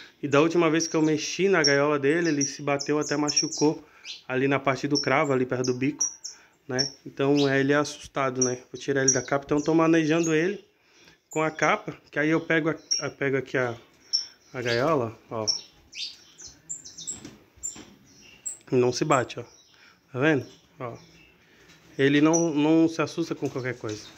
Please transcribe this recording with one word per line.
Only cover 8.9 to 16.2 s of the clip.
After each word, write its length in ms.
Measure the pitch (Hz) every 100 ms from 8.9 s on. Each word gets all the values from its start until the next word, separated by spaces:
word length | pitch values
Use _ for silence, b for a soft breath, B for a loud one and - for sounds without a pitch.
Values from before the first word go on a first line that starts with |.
| 135
ele 100 | 131
da 120 | 127
capa, 220 | - 143 -
então 120 | 147
eu 60 |
tô 100 | 156
manejando 580 | 165 165 165 151 165 165
ele 320 | 156 180 202 - b b b b b _
com 140 | 156
a 80 | 156
capa, 480 | 156 156 208 160 - _
que 80 | 147
aí 100 | 156
eu 100 | 160
pego 300 | 165 160 160
a, 60 | 156 - -
eu 100 | 139
pego 260 | - 139 135
aqui 200 | 131 135
a, 180 | 123 117 - _ B B B B _
a 80 | 127
gaiola, 560 | 117 117 147 147 113 - -
ó. 160 | 113 107 - - _ _ - - -